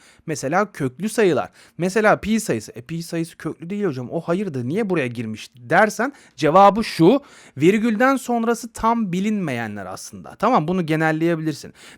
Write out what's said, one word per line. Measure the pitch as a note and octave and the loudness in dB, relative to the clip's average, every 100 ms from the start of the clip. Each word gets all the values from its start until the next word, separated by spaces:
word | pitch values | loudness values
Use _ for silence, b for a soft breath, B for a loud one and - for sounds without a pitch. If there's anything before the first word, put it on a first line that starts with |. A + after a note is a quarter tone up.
| b b - | b b -10
Mesela | D3+ C3+ F3 G#3 | -6 0 0 0
köklü | - C3+ B2 G#3 | -4 -6 -4 -6
sayılar. | - G3 C3 F2+ b b - | 2 2 2 -2 b b -6
Mesela | F3+ G#3+ G#3+ D#3 | -2 2 2 2
pi | G3 A3 | 2 -2
sayısı. | - A#2 - | 0 -4 -4
E, | - | -16
pi | B2 E3 | -12 -10
sayısı | E3 E3+ E3 - | -6 -6 -6 -8
köklü | D#3+ E3 E3 | -12 -10 -10
değil | G#3 | -4
hocam. | G3 B2+ B2 | -4 -4 -6
O | E3 | -8
hayırdır? | E3 F3+ G3+ C3+ | -4 -4 -2 -6
Niye | A#2+ F#3 G#3+ | -4 -4 -2
buraya | F3 B2+ | -2 -2
girmiş | A#2+ A2 G#2+ - - | -6 -8 -10 -14 -20
dersen | A#2+ E3 G#3+ G3+ B3+ b b - | 0 4 4 0 -6 b b 0
cevabı | D3 F3+ G3+ G3+ | 4 8 8 6
şu. | G#3+ - E3 C4+ B B B - | -2 4 6 6 B B B 2
Virgülden | D#3+ G#3+ A#3 G#3 C4 C4+ | 2 4 0 2 2 2
sonrası | - A#3 A3+ A#3 A#3 | -2 -2 0 -2 -6
tam | - A3+ A#3 G#3 | -2 0 0 -2
bilinmeyenler | F3 G#3 G#3+ E3 A#2+ A2+ G#2 F#2 | -2 -2 -2 -2 -4 -6 -8 -10
aslında. | F#2 - G2 C#2 - | -12 -14 -16 -18 -2
Tamam, | G#3 A3 D#3 | 2 2 2
bunu | F#3 D3+ | -2 0
genelleyebilirsin. | D#3 D#3+ D#3 E3 E3 D#3+ C#3+ - B B | 0 0 2 0 0 -4 -6 -14 B B